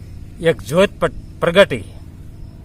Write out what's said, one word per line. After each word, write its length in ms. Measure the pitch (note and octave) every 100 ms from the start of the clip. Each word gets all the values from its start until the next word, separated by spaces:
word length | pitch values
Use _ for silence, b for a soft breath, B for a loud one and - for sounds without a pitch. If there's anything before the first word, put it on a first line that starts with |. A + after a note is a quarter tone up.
| - - - -
એક 200 | E3 D#3
જ્યોત 280 | - D#3+ G3 -
પ-, 400 | E3+ - - -
પ્રગટી. 440 | E3 E3+ F#3+ B2+ F#2+ - - - - - - -